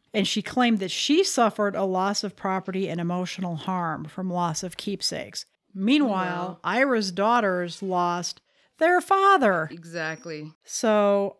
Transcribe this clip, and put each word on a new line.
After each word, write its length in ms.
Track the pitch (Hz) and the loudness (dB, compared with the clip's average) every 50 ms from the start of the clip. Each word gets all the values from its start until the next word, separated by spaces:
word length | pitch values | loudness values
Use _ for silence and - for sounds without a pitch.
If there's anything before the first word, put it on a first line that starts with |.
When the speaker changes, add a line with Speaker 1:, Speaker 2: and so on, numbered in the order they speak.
| _ _ - | _ _ -2
Speaker 1:
And 120 | 214 196 | 0 0
she 140 | - - 214 | 0 -2 -4
claimed 380 | - - - 247 247 233 226 190 | -4 -2 0 2 2 4 2 2
that 120 | 190 180 | 0 -4
she 320 | - - - - 294 359 | -4 -2 0 2 4 4
suffered 520 | 381 - - 254 233 208 208 - 208 202 196 | 2 2 2 2 2 2 2 0 -2 -2 0
a 80 | - 196 | 0 -2
loss 400 | 190 185 185 190 202 202 - - | 0 0 0 0 0 -2 -2 -4
of 100 | 190 - | -6 -8
property 540 | - - 190 190 185 - 196 180 190 190 - | -6 -4 -4 -4 -4 -4 -4 -4 -4 -4 -4
and 100 | 165 175 | -4 -4
emotional 580 | 170 170 175 180 180 170 - - 185 175 165 | -2 -2 -2 -2 -4 -6 -6 -6 -6 -6 -6
harm 500 | 147 - 190 185 180 170 160 151 - 156 | -6 -6 -4 -4 -2 -2 -4 -4 -6 -8
from 240 | 151 - 180 185 180 | -10 -10 -8 -6 -4
loss 320 | 175 175 175 170 160 - | -2 -2 0 -2 -2 -4
of 160 | 190 175 - - | -6 -10 -10 -8
keepsakes. 640 | - 202 196 - - - 175 - - - - - - _ _ _ _ _ - | -8 -6 -6 -2 -2 -2 -2 -4 -8 -10 -12 -14 -14 _ _ _ _ _ -8
Meanwhile, 720 | 190 190 226 285 302 285 226 196 185 185 180 175 175 180 185 | -2 2 2 4 4 4 2 0 0 -2 -2 -4 -4 -6 -6
Speaker 2:
Wow. 100 | 170 - - | -8 -6 -4
Speaker 1:
Ira's 480 | 170 202 247 277 277 247 220 202 190 | -2 0 2 2 2 2 0 0 -2
daughters 720 | 175 190 202 226 240 247 214 190 180 180 175 175 - - | -2 0 2 4 4 4 2 2 0 0 -2 -4 -6 -6
lost 580 | 202 190 185 175 175 175 175 175 170 - - _ _ _ _ _ _ _ _ - | -4 -2 0 2 2 0 0 -2 -4 -8 -10 _ _ _ _ _ _ _ _ 0
their 240 | 320 339 359 359 | 2 4 4 4
father. 640 | 349 - 392 392 392 392 392 302 254 202 185 165 156 151 | 4 2 2 4 6 6 6 6 6 4 4 2 0 -4
Speaker 2:
Exactly. 800 | - 170 160 165 165 170 160 160 160 - - 170 156 151 151 156 - _ _ | -8 -12 -14 -10 -8 -6 -4 -6 -6 -8 -10 -12 -10 -10 -12 -14 -16 _ _
Speaker 1:
So 720 | - - - - 220 214 208 202 202 202 202 202 202 - | -10 -6 -2 2 2 4 4 4 4 4 2 0 -2 -6